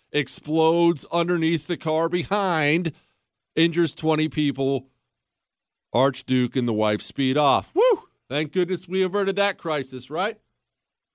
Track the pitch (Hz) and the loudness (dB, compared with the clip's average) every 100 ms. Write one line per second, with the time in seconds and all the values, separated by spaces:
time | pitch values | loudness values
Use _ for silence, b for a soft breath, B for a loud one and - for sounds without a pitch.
0 | _ 147 143 - - 160 160 170 170 165 | _ -4 -4 -6 -4 2 4 4 4 2
1 | - 170 170 175 160 165 - 170 160 160 | -2 -2 0 0 0 -2 -4 -6 -2 -2
2 | 165 175 135 208 196 165 147 160 165 - | 0 -2 -2 -2 0 0 2 0 -2 -8
3 | b b b _ _ - 165 165 165 - | b b b _ _ 0 0 2 -2 -2
4 | 160 156 156 147 147 131 135 139 131 _ | -2 0 0 -2 -2 0 -2 -2 -6 _
5 | _ _ _ _ _ _ _ _ _ 113 | _ _ _ _ _ _ _ _ _ 0
6 | 135 131 - 127 123 131 120 107 107 107 | 2 0 -2 0 0 0 -2 0 0 0
7 | - - 135 131 147 117 - 330 494 453 | -4 -4 0 2 4 2 0 2 2 2
8 | - _ - 139 156 185 175 180 - 185 | -4 _ -8 -4 -2 -2 -2 -4 -4 -2
9 | 185 196 196 190 202 190 170 151 131 131 | 0 0 -2 0 0 -2 -4 -4 -4 -10
10 | - 151 202 214 _ _ _ _ _ _ | -8 -4 -4 -6 _ _ _ _ _ _
11 | _ | _